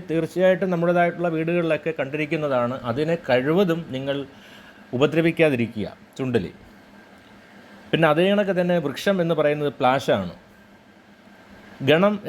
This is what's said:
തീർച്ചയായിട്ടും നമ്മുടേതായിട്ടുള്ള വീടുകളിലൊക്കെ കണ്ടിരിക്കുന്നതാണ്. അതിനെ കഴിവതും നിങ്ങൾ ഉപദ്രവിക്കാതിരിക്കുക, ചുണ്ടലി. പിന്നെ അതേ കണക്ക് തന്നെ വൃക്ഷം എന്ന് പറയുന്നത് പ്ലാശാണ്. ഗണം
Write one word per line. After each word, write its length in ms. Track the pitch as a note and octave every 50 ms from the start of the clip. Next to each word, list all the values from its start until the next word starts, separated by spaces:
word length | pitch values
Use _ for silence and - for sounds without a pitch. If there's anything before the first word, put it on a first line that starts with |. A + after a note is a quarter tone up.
| F3 -
തീർച്ചയായിട്ടും 600 | D#3 E3 D#3+ D#3+ - F3 F#3 F#3+ F#3+ F3 G3 F#3
നമ്മുടേതായിട്ടുള്ള 580 | F3+ E3+ E3+ E3+ F3 F3 F3 F3 E3+ - F3 F3
വീടുകളിലൊക്കെ 640 | E3 D#3 D#3+ D#3+ E3+ F3 E3+ E3 D#3 D3+ - E3 D#3+ -
കണ്ടിരിക്കുന്നതാണ്. 800 | C#3 C3+ C#3 D3+ D#3 D3 E3 D#3 D3+ D3 C3+ B2 A#2+ A#2+ B2+ C3 A#2+
അതിനെ 340 | B2 A2+ C3 D#3 D#3+ E3+ E3 - -
കഴിവതും 580 | B2 B2 B2+ C#3+ D#3+ F3+ G3+ F3 E3 E3 E3 -
നിങ്ങൾ 260 | - C3 C3+ C#3 C#3 C#3 C#3 C3 - - - - - - - - - - - - -
ഉപദ്രവിക്കാതിരിക്കുക, 920 | A#2+ C3+ D3+ C#3 D#3+ D#3+ E3+ E3 E3+ E3 D#3 C#3 A#2+ A#2 G#2+ - G#2+ G2 D#2+ - - - - - -
ചുണ്ടലി. 340 | C3+ C3 A#2+ A2+ F2+ E2+ - - - - - - - - - - - - - - - - - - - - - - - - - - - -
പിന്നെ 180 | - D#3 E3 D#3
അതേ 160 | D3 D#3 F3+ F#3+
കണക്ക് 260 | G3+ G3+ G#3 F#3+ F#3+ F3
തന്നെ 180 | F3+ F3 F3+ F3 D#3
വൃക്ഷം 360 | C#3+ B2+ - - G3+ G3 F#3 E3+
എന്ന് 140 | E3 E3+ D#3
പറയുന്നത് 320 | D3+ D3 D3 D3+ D3 C#3+ B2+ -
പ്ലാശാണ്. 560 | C3+ B2 C3 C#3 - - C#3+ G#2+ F#2+ F2 D#2+ - - - - - - - - - _ - - - - - - - - - - - - - - - - - - - C3+
ഗണം 380 | C3 D3 E3 F#3+ G#3 G#3+ G3 -